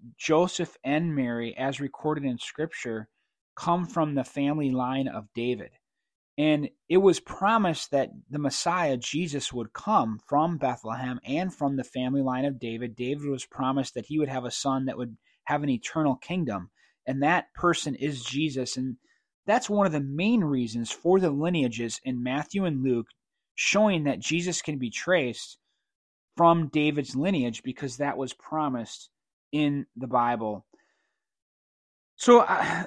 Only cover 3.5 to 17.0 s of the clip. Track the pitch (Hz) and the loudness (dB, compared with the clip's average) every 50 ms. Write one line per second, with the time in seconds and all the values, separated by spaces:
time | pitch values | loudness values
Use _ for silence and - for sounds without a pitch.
3.5 | _ - - 175 170 180 180 165 - 175 160 151 147 139 127 - - 147 143 143 | _ -6 -2 0 0 0 0 -2 -2 0 0 0 0 -2 -4 -4 -4 -2 0 0
4.5 | 147 156 147 139 127 127 127 123 131 135 135 131 - 110 107 - _ - 120 120 | 0 0 0 0 0 0 0 -2 -2 -2 -2 -2 -4 -8 -10 -10 _ -4 -2 -2
5.5 | 123 107 101 - - _ _ _ _ _ _ _ _ _ _ _ _ - 147 156 | -2 -2 -4 -10 -16 _ _ _ _ _ _ _ _ _ _ _ _ 0 2 4
6.5 | 151 151 147 - - _ _ - 160 185 196 196 170 - - - - - 190 202 | 4 2 0 -4 -8 _ _ 2 4 6 6 6 6 4 0 -8 -6 -2 0 2
7.5 | 220 226 208 180 160 - - - - 139 131 - - - - - 131 147 147 139 | 4 4 2 2 0 -2 -4 -2 0 0 0 0 -4 -12 -14 -10 -6 -4 -2 -2
8.5 | 135 - - 175 170 180 170 151 135 123 113 - - 151 180 165 139 143 135 - | -2 -2 -2 -2 0 0 0 0 0 -2 -4 -4 -4 -2 -2 -2 -4 -4 -6 -6
9.5 | - 123 113 107 - - - - 214 202 131 113 110 104 - - - 143 156 170 | -6 -6 -8 -8 -10 -8 -2 2 4 4 4 2 0 -6 -4 0 2 2 2 2
10.5 | 170 147 143 131 123 117 - 110 113 127 131 127 127 123 - 120 131 156 185 190 | 0 0 0 0 -2 -2 -6 -8 -8 -6 -6 -6 -6 -8 -6 -4 -4 -2 -2 -4
11.5 | 175 - 151 139 139 135 120 - - 127 127 127 131 139 135 131 127 127 139 143 | -4 -2 -2 -2 -2 -2 -4 -6 -6 -4 -2 0 0 0 0 0 0 0 0 -2
12.5 | 139 120 123 117 113 113 123 120 110 - 123 123 139 143 147 143 139 127 - - | -2 -4 -6 -8 -6 -6 -8 -8 -6 -6 -4 -4 -4 -4 -4 -4 -6 -6 -8 -10
13.5 | - - 135 127 131 139 131 - - - - - 151 156 151 135 135 131 123 123 | -8 -4 -2 0 0 0 -2 -4 -6 -8 -8 -4 -2 -2 -2 -2 -2 -4 -6 -6
14.5 | 117 - - 139 135 135 135 131 123 - 123 120 110 - _ _ _ _ _ - | -6 -4 -2 -2 -2 0 -2 -2 -4 -4 -6 -8 -10 -14 _ _ _ _ _ -4
15.5 | 147 147 147 139 131 113 - - - 160 156 147 131 127 - - 175 185 170 127 | -4 -2 0 0 -2 -2 -4 -4 -2 0 0 2 0 0 -4 -6 -4 -4 -2 -2
16.5 | 104 98 92 95 _ _ _ _ _ _ | -4 -4 -6 -10 _ _ _ _ _ _